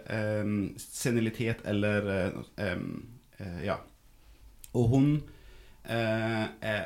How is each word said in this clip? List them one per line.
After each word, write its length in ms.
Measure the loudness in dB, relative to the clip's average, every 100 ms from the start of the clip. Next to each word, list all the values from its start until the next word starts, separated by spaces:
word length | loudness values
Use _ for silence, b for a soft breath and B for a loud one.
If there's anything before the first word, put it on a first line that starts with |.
| -4
ehm, 640 | -2 0 0 0 0 0 -4
senilitet 800 | -12 -2 2 2 2 0 -2 -2 0
eller, 400 | 2 2 2 2
eh, 240 | 0 0 -2 -8 -4
ehm, 460 | -2 -2 -4 -8 -10 -18 -20 -12
eh, 260 | -8 -4 -4
ja. 100 | -4 -6 -20 -20 b b b b b -4
Og 140 | 2 4
hun, 340 | 6 6 4 -2 B B B B B
eh, 600 | -4 0 2 2 0 0 -2 -4
eh, 220 | -2 -2